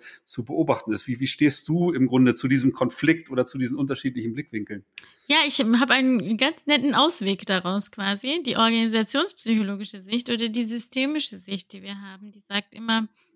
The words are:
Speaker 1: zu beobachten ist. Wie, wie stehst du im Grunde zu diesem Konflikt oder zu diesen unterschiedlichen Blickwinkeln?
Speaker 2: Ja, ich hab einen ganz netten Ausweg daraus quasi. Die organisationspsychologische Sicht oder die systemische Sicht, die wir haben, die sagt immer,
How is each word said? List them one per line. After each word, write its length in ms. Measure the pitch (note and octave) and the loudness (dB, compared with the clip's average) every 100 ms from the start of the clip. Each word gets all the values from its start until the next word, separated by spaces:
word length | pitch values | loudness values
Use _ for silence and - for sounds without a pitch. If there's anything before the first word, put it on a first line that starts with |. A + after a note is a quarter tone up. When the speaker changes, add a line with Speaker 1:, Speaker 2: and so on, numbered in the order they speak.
| - - | -8 -20
Speaker 1:
zu 220 | - - | -14 -10
beobachten 480 | A#2 D#3 D3+ B2 - | -4 0 0 0 -2
ist. 160 | G#2 - | -4 -4
Wie, 100 | A#2+ | -4
wie 80 | C3 | -4
stehst 420 | - D3 - - | 2 2 2 0
du 220 | E3+ F3 | 0 2
im 160 | C3 B2+ | 2 4
Grunde 280 | B2+ B2+ | 6 6
zu 120 | A#2 C3 | 4 2
diesem 260 | C3 C3 | 2 2
Konflikt 580 | - B2 - D3 E3 - | 2 -2 0 2 2 0
oder 160 | B2+ B2+ | -2 -2
zu 120 | C#3 | -2
diesen 180 | A#2+ C#3 | -4 -2
unterschiedlichen 560 | C#3 C3+ C3+ B2 A2+ | -4 -2 -4 -4 -6
Blickwinkeln? 520 | A#2+ D3 A2 G2+ G#2 - - - _ - | -8 -8 -10 -8 -12 -14 -20 -20 _ 0
Speaker 2:
Ja, 120 | D4+ | 2
ich 140 | D4 - | 2 2
hab 320 | A3+ A#3 C4 | 4 4 4
einen 460 | B3+ C4 B3 E3 A3 | 4 4 2 0 0
ganz 300 | C4+ E4 - | 0 0 0
netten 280 | D4 C#4 | 2 2
Ausweg 520 | B3 D4+ - G3 F#3+ - | 2 2 2 0 -2 -2
daraus 440 | F#3 F3 G3 - | -2 0 -4 -4
quasi. 540 | - G3 G3+ B3+ E4 C4+ | -4 -4 -2 -4 -4 -2
Die 100 | - | 2
organisationspsychologische 1400 | A3+ A3+ A3+ A3 G#3+ C#4 F#4 - A3+ A3 G3+ G3 G#3 G3+ | 2 2 2 0 0 0 -2 -4 0 0 0 -4 -10 -14
Sicht 300 | F#3 A#3 A#3+ | -6 -4 -2
oder 180 | A#3 A#3 | -2 -2
die 160 | A3 | -2
systemische 720 | A3 A#3 - C4 C4+ D4+ - G3 | -4 -4 -4 0 0 -2 -6 -8
Sicht, 360 | F3+ G3 - | -8 -8 -10
die 100 | G3 | -16
wir 180 | G3 G3 | -14 -14
haben, 300 | G3 F#3+ G#3 | -14 -18 -20
die 100 | G3 | -20
sagt 340 | - G3+ - | -6 -4 -4
immer, 340 | - A3+ A3+ A3 _ _ | -6 0 0 0 _ _